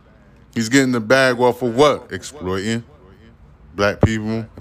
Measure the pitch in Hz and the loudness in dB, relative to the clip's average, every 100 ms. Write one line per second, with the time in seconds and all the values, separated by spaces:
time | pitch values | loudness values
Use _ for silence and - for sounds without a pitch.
0 | _ - - - - - 113 135 131 123 | _ -20 -20 -20 -12 -6 0 2 2 0
1 | 107 131 131 120 123 117 123 117 147 104 | 2 2 2 2 0 0 -2 2 4 2
2 | - 92 - - 92 95 101 117 117 - | -4 -12 -12 -12 -6 -6 -4 -6 -8 -18
3 | - - 113 - - - - 85 101 95 | -20 -20 -20 -20 -20 -20 -14 -4 -2 2
4 | - 110 107 113 110 - | 0 0 -4 -6 -8 -10